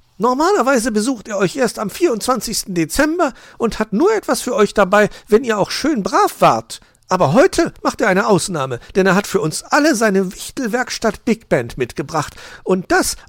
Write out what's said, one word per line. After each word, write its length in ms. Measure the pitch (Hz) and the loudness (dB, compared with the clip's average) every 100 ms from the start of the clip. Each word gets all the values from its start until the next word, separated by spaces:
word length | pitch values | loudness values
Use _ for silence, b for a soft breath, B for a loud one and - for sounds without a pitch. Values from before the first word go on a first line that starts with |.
| _ - | _ -4
Normalerweise 720 | 226 262 330 403 247 269 240 | -2 2 2 2 2 2 0
besucht 380 | 214 220 247 233 | -2 -2 -4 -6
er 80 | 202 | -2
euch 180 | 190 - | -2 0
erst 240 | 240 - | -2 -2
am 100 | 208 | -8
vierundzwanzigsten 840 | - 339 226 - 254 240 208 - 175 | -2 0 0 -2 -2 -2 -8 -6 -2
Dezember 580 | 156 - 302 339 302 B B B | -2 0 0 2 -2 B B B
und 220 | 226 - | -4 -2
hat 140 | 214 | -4
nur 200 | 196 370 | 0 2
etwas 280 | 427 - 247 | 0 -2 -4
für 120 | - | -2
euch 200 | 233 208 | 0 0
dabei, 360 | - 190 208 202 B B | 2 2 4 2 B B
wenn 180 | 208 262 | 0 2
ihr 120 | 214 | -2
auch 140 | 175 | -2
schön 320 | - 277 269 | -2 -2 -2
brav 320 | 180 294 403 - | 0 0 0 2
wart. 420 | 170 113 - - b b b | 2 2 -2 -16 b b b
Aber 260 | - 147 | 0 2
heute 400 | 196 381 - 330 - | 6 4 4 -2 -2
macht 200 | 294 - | -6 -2
er 80 | 220 | 0
eine 180 | 185 233 | 2 4
Ausnahme, 520 | 185 - 165 131 120 B - | 2 0 -4 -4 -6 B 0
denn 120 | 190 | 2
er 80 | 185 | 2
hat 120 | 196 | 2
für 120 | 190 | -2
uns 240 | 160 - | -2 -6
alle 320 | - 294 294 226 | -2 2 2 2
seine 380 | 220 190 190 | 2 0 -2
Wichtelwerkstatt 920 | - - - 247 240 240 - 226 - - | -6 -14 -8 -4 -4 -4 -4 -4 -2 -2
Big 220 | 214 - | -2 0
Band 300 | 156 117 - | -2 -2 -6
mitgebracht. 580 | 123 - 147 160 - - B B | -6 -6 -6 -4 -6 -10 B B
Und 280 | - 185 170 | -2 -2 2
das, 240 | 359 - - | 0 0 -6